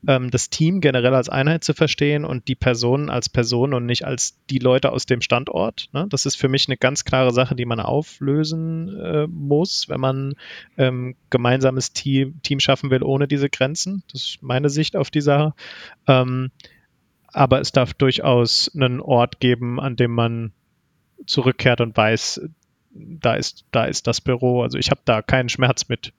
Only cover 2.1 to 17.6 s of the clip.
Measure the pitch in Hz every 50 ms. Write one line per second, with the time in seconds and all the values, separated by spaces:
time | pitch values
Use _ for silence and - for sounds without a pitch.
2.1 | 147 147 147 - - 123 - - 131 _ - 127 123 113 120 120 127 139 151 147
3.1 | - 123 117 - _ - 120 110 123 120 123 143 139 123 120 120 120 - 135 139
4.1 | 131 120 - - _ _ _ - 135 131 123 127 127 135 - 135 - - - -
5.1 | 131 120 - - - 120 135 - - - 92 233 - - - - - 139 165 208
6.1 | - 135 - 143 - - - 135 131 135 - - 131 - - 123 139 - - -
7.1 | - 131 131 127 117 123 131 123 139 123 123 120 113 - 90 - - 143 156 -
8.1 | - - 143 139 139 151 156 151 160 160 160 165 165 160 165 180 202 208 - -
9.1 | 156 151 151 160 170 160 147 139 143 147 170 196 - - - - 151 135 131 131
10.1 | 131 135 135 139 139 _ - - - - - _ _ - 131 127 127 123 123 127
11.1 | 127 _ _ _ - 127 120 120 127 135 131 131 131 131 123 - _ - - 139
12.1 | 135 135 135 135 156 - _ - 147 135 - - 135 - - 139 131 127 - 135
13.1 | 135 135 143 135 147 139 139 139 - - 131 135 151 - - 185 196 196 - _
14.1 | - 131 - - - - - 131 123 127 143 147 139 151 156 - - 196 147 -
15.1 | - 151 143 147 143 143 151 156 147 _ - - - - - - - _ _ -
16.1 | 135 127 127 127 127 127 131 127 _ _ - - _ _ _ _ _ _ _ _
17.1 | _ _ _ _ - - - 123 131 135